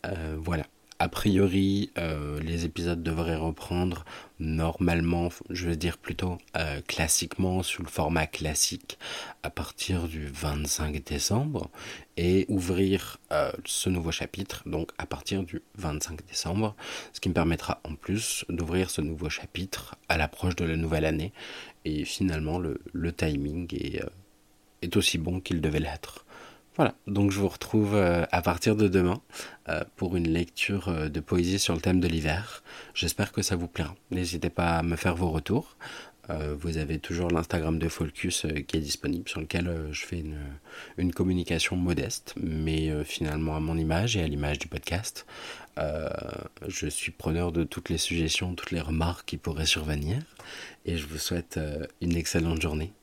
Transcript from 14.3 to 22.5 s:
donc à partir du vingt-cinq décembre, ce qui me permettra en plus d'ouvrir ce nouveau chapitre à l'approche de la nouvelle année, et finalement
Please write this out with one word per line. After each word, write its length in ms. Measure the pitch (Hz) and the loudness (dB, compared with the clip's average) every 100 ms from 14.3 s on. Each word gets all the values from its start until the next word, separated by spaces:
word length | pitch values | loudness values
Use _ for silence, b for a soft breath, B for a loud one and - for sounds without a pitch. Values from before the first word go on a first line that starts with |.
| - 95 - - | -6 -8 -8 -4
donc 260 | 80 82 - | -4 -4 -6
à 80 | - | -6
partir 380 | - - 98 | -6 -2 -2
du 180 | 92 - _ 104 | -2 -8 _ -6
vingt-cinq 500 | 80 76 - 80 - | -4 -2 -4 -6 -6
décembre, 500 | - 82 101 107 104 B B B | -4 0 2 0 -2 B B B
ce 80 | - | -4
qui 80 | - | 0
me 60 | |
permettra 480 | 85 82 80 - - | 4 4 2 0 -4
en 120 | - 78 | -4 -8
plus 500 | - 101 110 - - | -2 -2 0 -4 -4
d'ouvrir 420 | 85 80 90 92 | -4 0 2 2
ce 120 | - | 0
nouveau 260 | 76 78 78 | -2 -2 -4
chapitre 720 | - - - 95 - - - - | -6 -8 -8 -6 -8 -10 -18 -2
à 80 | 82 | 0
l'approche 400 | 78 - - 85 | 0 0 -2 0
de 80 | |
la 140 | 82 80 | 0 0
nouvelle 260 | 80 80 | 2 2
année, 300 | 78 80 80 B B B B - | 2 0 -2 B B B B -8
et 220 | - 76 73 | -4 -2 -4
finalement 520 | - 95 80 78 | 0 0 2 0